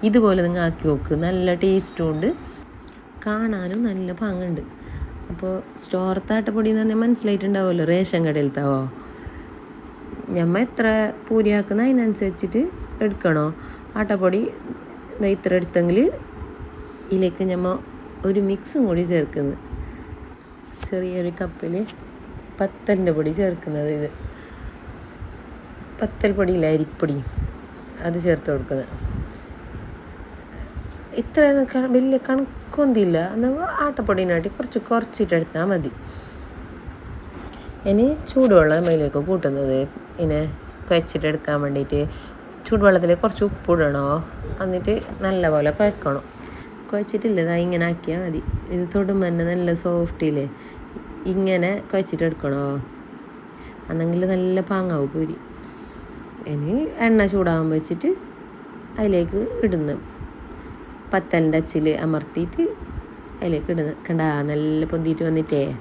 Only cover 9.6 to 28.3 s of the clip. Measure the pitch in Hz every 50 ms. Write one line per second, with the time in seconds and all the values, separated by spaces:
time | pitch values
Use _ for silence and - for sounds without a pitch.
9.6 | - - - - - - - - - - - - - - 185 175 170 170 175 196
10.6 | 247 247 - - 226 220 220 220 214 214 - - - - 226 220 214 208 208 208
11.6 | 202 208 208 208 233 262 269 254 233 220 208 - 208 190 185 - - 180 170 214
12.6 | 294 370 - - - - - - 220 214 196 - - 180 160 156 151 151 160 -
13.6 | - - - - - - - 214 214 196 214 196 185 185 185 202 233 - - -
14.6 | - - - - - - - - - - - - 208 196 196 190 - 196 180 185
15.6 | 180 170 - 180 175 175 180 208 262 370 - - - - - - - - - -
16.6 | - - - - - - - - - - 196 185 190 180 175 - 190 190 180 180
17.6 | 180 185 190 - - - - - - - - - - 190 196 202 202 196 196 196
18.6 | - - - 311 254 202 175 170 180 170 180 165 147 135 - - 143 139 139 -
19.6 | - - - - - - - - - - - - - - - - - - - -
20.6 | - - - - - - - 185 185 185 180 185 175 175 170 170 190 175 170 -
21.6 | - 165 170 185 220 214 - - - - - - - - - - - - - -
22.6 | 196 196 - - - - 208 185 190 175 160 151 156 156 156 165 202 190 175 170
23.6 | - - 151 147 147 151 151 151 147 147 - - - - - - - - - -
24.6 | - - - - - - - - - - - - - - - - - - - -
25.6 | - - - - - - - - 220 208 - - - 208 202 196 196 180 185 175
26.6 | 160 156 156 156 156 151 - - - 160 143 139 127 - - - - - - -
27.6 | - - - - - - - - - 170 170 175 170 180